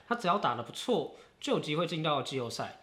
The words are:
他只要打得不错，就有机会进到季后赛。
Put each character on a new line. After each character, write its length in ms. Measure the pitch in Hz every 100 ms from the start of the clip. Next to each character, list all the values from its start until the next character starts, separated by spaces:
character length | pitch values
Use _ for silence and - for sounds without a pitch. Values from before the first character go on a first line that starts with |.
| -
他 60 |
只 140 | 233 180
要 100 | 175
打 160 | 160 120
得 60 |
不 100 | -
错， 440 | - - 208 - - - _
就 140 | -
有 60 | 214
机 160 | 156 151
会 120 | 170
进 160 | 170
到 180 | 156 143
季 180 | 120 135
后 80 | 120
赛。 340 | - 110 -